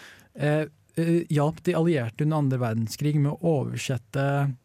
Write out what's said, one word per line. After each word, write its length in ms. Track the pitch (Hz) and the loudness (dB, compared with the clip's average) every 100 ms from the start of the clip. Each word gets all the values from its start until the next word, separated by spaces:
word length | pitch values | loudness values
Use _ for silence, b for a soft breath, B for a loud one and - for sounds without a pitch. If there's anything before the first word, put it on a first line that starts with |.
| B B B - | B B B -4
eh, 300 | 147 151 147 _ _ - | 0 0 -2 _ _ -2
eh, 280 | 165 170 170 | 2 2 2
hjalp 340 | 147 147 165 | 2 0 0
de 100 | 180 | -2
allierte 480 | 165 170 151 117 - | 0 2 2 -2 -2
under 140 | 151 156 | 0 2
andre 200 | 135 127 | 2 0
verdenskrig 560 | 123 113 110 - 147 151 | 0 -2 -4 -2 0 2
med 160 | 143 | 0
å 80 | - | 0
oversette 1120 | 170 147 120 120 - 127 - 139 139 139 139 123 | 0 0 -2 -6 -4 -6 -4 -2 0 0 -2 -4